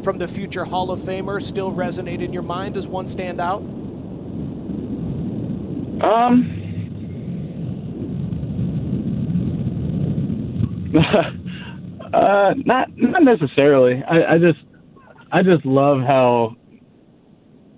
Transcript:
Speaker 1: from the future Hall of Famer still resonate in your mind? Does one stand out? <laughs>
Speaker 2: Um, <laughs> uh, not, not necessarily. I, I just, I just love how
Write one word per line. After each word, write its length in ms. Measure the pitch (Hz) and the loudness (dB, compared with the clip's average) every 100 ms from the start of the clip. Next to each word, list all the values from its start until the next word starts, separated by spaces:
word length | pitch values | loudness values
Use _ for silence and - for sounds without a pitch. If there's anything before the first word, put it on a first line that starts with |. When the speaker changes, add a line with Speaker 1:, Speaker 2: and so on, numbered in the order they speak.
Speaker 1:
from 140 | 196 190 | -4 -2
the 100 | 175 | -4
future 380 | - 196 190 165 | -6 -6 -6 -4
Hall 260 | 185 185 | -2 -2
of 80 | 180 | -4
Famer 420 | - 190 196 196 | -4 -6 -4 -6
still 300 | - 196 190 | -4 -4 -4
resonate 500 | 175 180 180 175 170 | -2 -4 -4 -6 -6
in 100 | 180 | -4
your 80 | 180 | -6
mind? 320 | 170 175 196 196 | -6 -6 -4 -6
Does 120 | - | -6
one 200 | 185 185 | -6 -6
stand 320 | - 185 175 | -6 -6 -4
out? 240 | 175 202 - | -2 -4 -6
<laughs> 40 | - - - - - - - - - - - - - - - - - - - - - - - | -10 -10 -12 -12 -12 -10 -8 -8 -8 -8 -8 -6 -6 -6 -6 -6 -6 -6 -6 -6 -6 -6 -2
Speaker 2:
Um, 560 | - 220 240 247 247 - - - - - - - - - - - - - - - - - - - - - - - - - - - - - - - - - - - - - - - - - - - - | 0 2 4 4 4 -2 -6 -6 -8 -10 -10 -10 -8 -8 -8 -8 -8 -6 -8 -8 -6 -4 -4 -4 -4 -2 -2 -2 -2 -2 -2 -2 0 0 0 0 -2 -2 -2 0 0 0 0 -2 -4 -2 -2 -2 -4
<laughs> 1200 | 156 160 208 - - - - - - - - - | -2 2 2 0 -6 -12 -12 -14 -14 -14 -14 -4
uh, 420 | - 190 202 196 - - | 2 4 4 2 2 0
not, 240 | 254 - - | 0 0 -2
not 260 | - 370 | -2 4
necessarily. 800 | 285 220 147 - 143 139 123 127 | 4 6 2 4 6 8 6 4
I, 300 | - 165 - | 2 2 6
I 40 | 160 | 6
just, 180 | 170 156 - - - - - - - | 6 4 -4 -20 -20 -20 -20 -20 0
I 120 | 165 | 4
just 200 | 185 175 | 6 6
love 360 | 135 135 139 139 | 6 4 6 4
how 540 | 127 135 127 120 113 113 _ - _ _ _ _ _ _ _ - _ | 4 6 6 6 2 -2 _ -20 _ _ _ _ _ _ _ -20 _